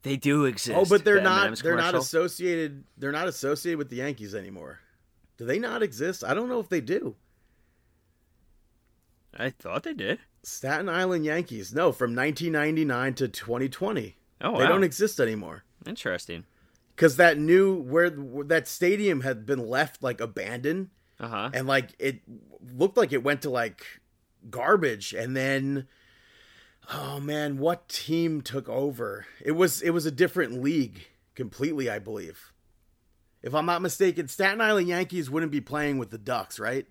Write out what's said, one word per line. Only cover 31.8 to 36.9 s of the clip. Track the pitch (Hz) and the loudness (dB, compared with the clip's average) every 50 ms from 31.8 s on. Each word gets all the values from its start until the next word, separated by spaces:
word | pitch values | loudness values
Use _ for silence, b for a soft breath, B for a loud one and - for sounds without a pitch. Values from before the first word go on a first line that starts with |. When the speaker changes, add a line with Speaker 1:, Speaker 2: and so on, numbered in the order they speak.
| 135 117 | -2 -2
Speaker 2:
I | 104 104 | -2 -4
believe. | 98 104 110 104 92 80 78 - - - _ _ _ _ _ _ _ _ _ _ _ _ _ _ _ _ _ _ - | -6 -8 -10 -10 -10 -12 -16 -18 -20 -20 _ _ _ _ _ _ _ _ _ _ _ _ _ _ _ _ _ _ -10
If | 123 127 | -2 -2
I'm | 151 156 | 0 2
not | 170 175 175 185 | 2 0 0 0
mistaken, | 175 - - 190 185 165 156 160 131 | -2 0 2 2 2 2 0 -4 -6
Staten | - - 190 196 196 220 | -2 0 2 2 2 2
Island | 226 214 214 202 180 175 | 2 4 4 4 2 2
Yankees | 175 175 185 175 175 180 156 127 | 0 -2 -2 -2 -4 -6 -4 -2
wouldn't | 135 160 165 160 143 | 0 -2 -2 0 -2
be | 147 | -4
playing | 131 - - 147 147 147 143 135 | -4 -4 -4 -2 -2 0 0 -2
with | 120 98 | -4 -6
the | 107 110 | -8 -12
Ducks, | 104 117 123 120 98 - - - | -4 -4 -2 -2 -2 -6 -10 -6
right? | 107 110 123 135 - _ | -4 -2 -2 -2 -4 _